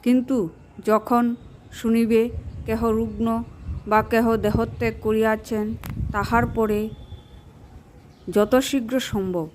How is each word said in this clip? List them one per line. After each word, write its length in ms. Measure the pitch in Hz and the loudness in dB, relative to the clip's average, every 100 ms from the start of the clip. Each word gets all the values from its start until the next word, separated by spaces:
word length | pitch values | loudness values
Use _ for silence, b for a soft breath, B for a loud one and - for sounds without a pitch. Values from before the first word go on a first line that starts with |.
কিন্তু 460 | 240 254 254 262 170 - - - - | 4 2 2 0 -2 -6 -20 -8 2
যখন 500 | 214 214 240 240 240 - - - | 2 4 2 2 -2 -12 -20 -18
শুনিবে 580 | - 226 226 226 226 233 - - - - | -4 2 2 4 4 2 -4 -10 -10 -6
কেহ 240 | 220 226 | -2 0
রুগ্ন 540 | 220 226 208 226 226 233 - - - - | 0 -2 -2 -2 -2 -4 -12 -10 -8 2
বা 160 | 214 | 2
কেহ 320 | 214 226 233 226 | 4 2 4 2
দেহত্যাগ 580 | 208 220 226 - 233 220 | 2 0 -2 -2 -4 -2
করিয়াছেন, 760 | 220 220 220 220 220 214 214 226 - - - | 0 2 2 0 -2 -4 -4 -6 -8 -6 -4
তাহার 340 | 208 202 233 240 | -2 2 2 2
পরে 420 | 226 220 208 214 - - - - - - - - - - - - - - | 0 0 0 -4 -10 -18 -20 -20 -20 -20 -20 -20 -20 -20 -20 -20 -16 -2
যত 260 | 208 208 254 | 2 4 2
শীঘ্র 400 | 262 277 220 254 | 2 -2 -2 -4
সম্ভব 480 | - 202 190 175 156 | -2 -4 -2 -2 -4